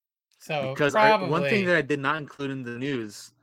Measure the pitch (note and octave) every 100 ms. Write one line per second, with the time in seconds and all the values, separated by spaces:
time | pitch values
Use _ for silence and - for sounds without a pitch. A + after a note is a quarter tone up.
0 | _ _ _ _ - D#3 C3+ C3+ C#3+ C#3+
1 | G#3+ G#3+ F3+ D#3+ - G#3 F3+ E3+ C3+ D3
2 | C3+ D#3 C#3+ - C#3 C3+ A#2+ A#2+ C#3 C3
3 | A2 - - _